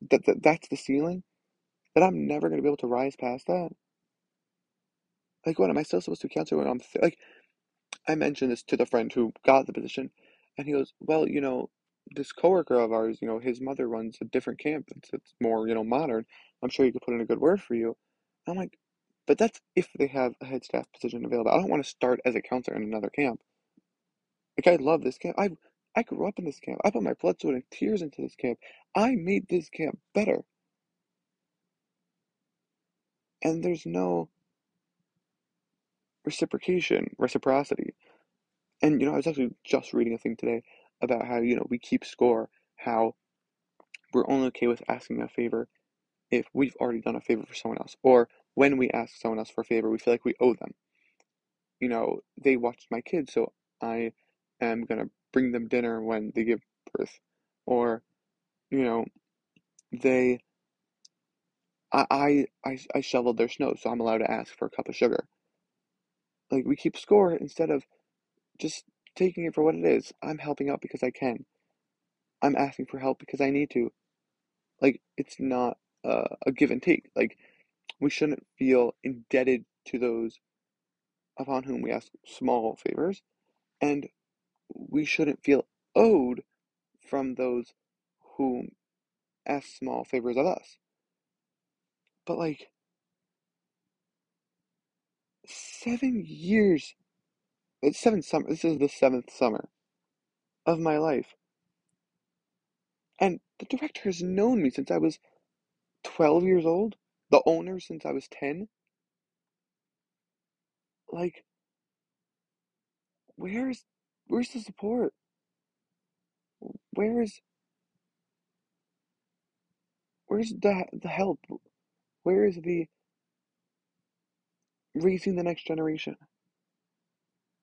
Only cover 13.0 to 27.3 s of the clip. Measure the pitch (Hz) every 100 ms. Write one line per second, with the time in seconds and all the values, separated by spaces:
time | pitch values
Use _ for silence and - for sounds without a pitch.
13 | 113 110 113 113 127 120 131 135 123 113
14 | 110 - 117 131 127 113 151 151 - -
15 | - 131 - _ 117 113 110 113 110 127
16 | 156 113 113 - _ _ 127 - 135 135
17 | - 120 110 117 139 196 - 117 113 113
18 | _ _ _ _ - 180 180 - _ _
19 | _ _ - 151 220 - _ - - -
20 | 139 135 123 - 131 131 - 123 123 _
21 | 127 120 120 120 113 - 190 156 135 -
22 | 123 123 127 113 - 127 - - 107 110
23 | 101 - 139 113 _ _ _ _ _ _
24 | _ _ _ _ _ - 180 175 135 160
25 | 127 - 175 - 202 160 _ _ _ -
26 | 233 - 190 - 170 - - 64 - 226
27 | 175 - 175